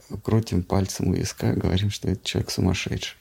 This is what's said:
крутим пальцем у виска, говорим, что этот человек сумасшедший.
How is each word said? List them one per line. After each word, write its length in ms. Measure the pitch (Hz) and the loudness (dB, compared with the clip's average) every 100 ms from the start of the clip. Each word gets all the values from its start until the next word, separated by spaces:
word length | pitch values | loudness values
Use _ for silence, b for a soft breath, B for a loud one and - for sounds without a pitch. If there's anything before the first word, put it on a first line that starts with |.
| - 101 | -14 -8
крутим 380 | - 110 107 92 | 2 2 2 -2
пальцем 460 | 90 95 95 - 95 | 2 0 0 0 0
у 40 | |
виска, 400 | 92 - - 113 | 0 -2 -2 0
говорим, 380 | - 87 92 101 | 2 2 2 2
что 180 | - - | 0 -2
этот 160 | 92 | -2
человек 260 | - 107 - | -2 -2 -2
сумасшедший. 680 | - 95 - - - - - | 0 2 0 -2 -6 -6 -12